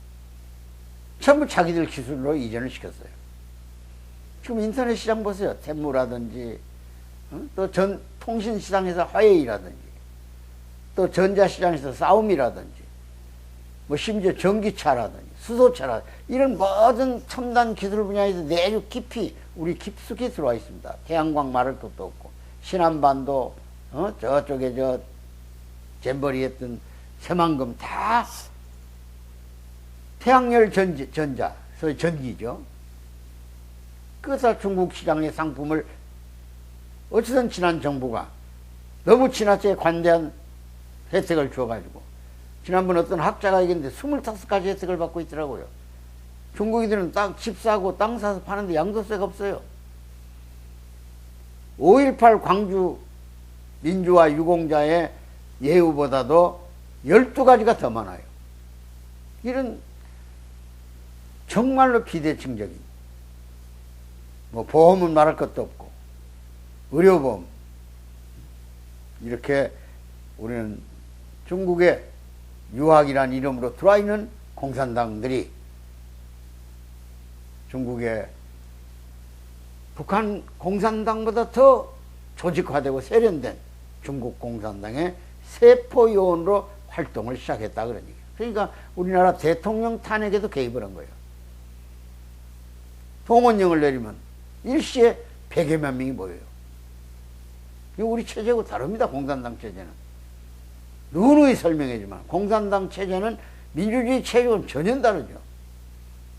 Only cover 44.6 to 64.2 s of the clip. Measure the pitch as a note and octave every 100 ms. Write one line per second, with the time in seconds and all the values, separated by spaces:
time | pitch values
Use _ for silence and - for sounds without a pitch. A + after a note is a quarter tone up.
44.6 | F#3 F#3+ F3+ F3+ E3 E3+ D#3+ C#3+ D3+ G#2+
45.6 | - - - - - - - - - -
46.6 | G#3+ A3+ A3+ G#3 F3 - G3+ - - F3+
47.6 | A3+ G#3+ F#3 - G3+ A#3 G#3 F#3+ F3+ G3+
48.6 | G3+ D#3+ F3+ G#3+ G3+ G#3+ G3 - G3+ F3+
49.6 | - - - - - - - - - -
50.6 | - - - - - - - - - -
51.6 | - - D3+ A#3+ C#4 C4 A#3+ G#3 - F#3+
52.6 | G3+ F#3+ F3+ - - - - - - -
53.6 | - - D3+ F#3+ F3+ F3+ D#3+ D3 E3 F3
54.6 | D#3+ D3+ D3 E3+ D#3+ - - - - -
55.6 | C3+ F3 E3 D3 C#3+ C3+ A#2+ D#3+ F3 -
56.6 | - - - - B2+ F#3+ B3+ C#4 B3+ B3
57.6 | G#3+ A3 B2+ A2 G2+ - - - - -
58.6 | - - - - - - - - A#3 B3+
59.6 | B3+ - - - - - - - - -
60.6 | - - - - - - - - - F#3+
61.6 | B3+ C4 C4 A#3 - E3 D3+ C#3 C3+ A#2
62.6 | G2+ - - - - - - - - -
63.6 | - - - - - -